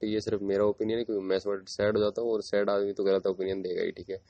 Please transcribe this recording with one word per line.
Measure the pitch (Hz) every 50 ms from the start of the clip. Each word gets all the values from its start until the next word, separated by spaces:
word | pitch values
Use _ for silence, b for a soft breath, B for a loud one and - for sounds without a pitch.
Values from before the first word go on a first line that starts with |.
| 110
ये | 107 107 107
सिर्फ | - 110 110 98
मेरा | 98 98 98 98 104
ओपिनियन | 104 101 - 110 110 113 117
है, | 117
क्योंकि | 113 107 98 95
मैं | 95 95 95
थोड़ा | 95 101 101 95 92 -
सैड | - - 104 104 107
हो | 107
जाता | 104 104 104 117
हूँ, | 117 117
और | 110 104
sad | - - - 101 104 104
आदमी | 101 101 101 101
तो | 98 - 98
गलत | 98 95 95 -
opinion | 98 92 92 92 95 95 95
देगा | 92 90 87 87
ही, | 85 87
ठीक | 87 - 90 -
है। | 95 95 _